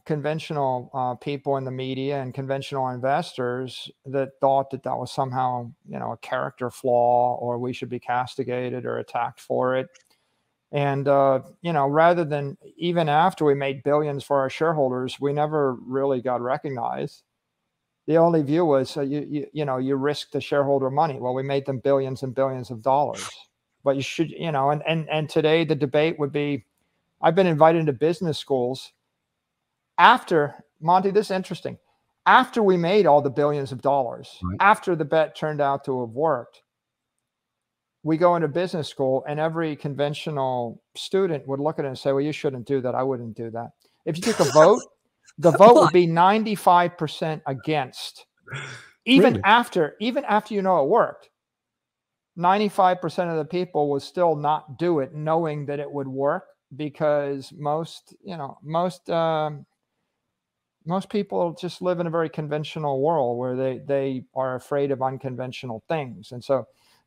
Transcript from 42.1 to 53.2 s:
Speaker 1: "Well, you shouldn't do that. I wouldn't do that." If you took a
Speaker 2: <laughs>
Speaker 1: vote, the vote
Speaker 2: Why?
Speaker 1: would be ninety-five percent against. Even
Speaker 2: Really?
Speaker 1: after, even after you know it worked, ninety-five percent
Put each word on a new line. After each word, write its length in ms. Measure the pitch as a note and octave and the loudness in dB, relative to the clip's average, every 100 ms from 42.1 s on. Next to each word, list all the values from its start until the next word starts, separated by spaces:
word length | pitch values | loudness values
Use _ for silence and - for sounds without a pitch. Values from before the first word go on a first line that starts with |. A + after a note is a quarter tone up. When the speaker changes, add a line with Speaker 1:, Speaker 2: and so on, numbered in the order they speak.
Speaker 1:
"Well, 100 | C#3 | 0
you 100 | D3 | 0
shouldn't 340 | D3+ D3+ C3 A2+ | -2 -4 -6 -4
do 160 | C#3 | -2
that. 140 | B2 A#2+ | -2 -2
I 80 | |
wouldn't 340 | C3 C3 A#2 A2 | -2 -4 -8 -10
do 140 | A#2 | -10
that." 220 | A2+ A#2 _ _ _ - | -10 -12 _ _ _ -8
If 120 | E3+ | -4
you 60 | |
took 160 | G#3+ G#3 | -2 2
a 60 | D3+ | 4
Speaker 2:
<laughs> 60 | |
Speaker 1:
vote, 300 | C#3+ E3 B3 - _ _ _ _ - | 8 8 6 0 _ _ _ _ 2
the 140 | E3 | 4
vote 240 | D#3 G#3 A#3+ | 10 10 10
Speaker 2:
Why? 60 | |
Speaker 1:
would 100 | D#3+ | 8
be 160 | F3+ E3+ | 6 4
ninety-five 880 | E3 F#3 G#3+ A3 G3+ - F3 F3 F3 | 6 4 4 0 0 4 6 4 -2
percent 460 | D3+ - E3 D3+ C#3+ | -6 -4 -6 -6 -8
against. 800 | C3+ - D3+ B2 - - - - _ - C#3 C#3 B2 - _ - | -8 -2 -2 -4 -10 -14 -16 -20 _ -16 -14 -14 -16 -20 _ 4
Even 280 | B3+ A3+ | 6 6
Speaker 2:
Really? 80 | A2 | 4
Speaker 1:
after, 520 | G3 A3+ A#3+ F#3 D3 - | 4 4 4 0 0 -2
even 260 | A3+ B3 - | -4 -2 0
after 300 | G#3 - G#3 | 0 0 -2
you 80 | |
know 200 | F#3+ F3 | 2 2
it 40 | C#3 | 4
worked, 420 | A3 D3 - _ _ _ _ _ _ _ _ _ _ _ - | 4 2 -2 _ _ _ _ _ _ _ _ _ _ _ -2
ninety-five 640 | F3 G3 G#3+ - F#3 F3+ | 2 2 2 2 2 2
percent 300 | F3 - | -2 -4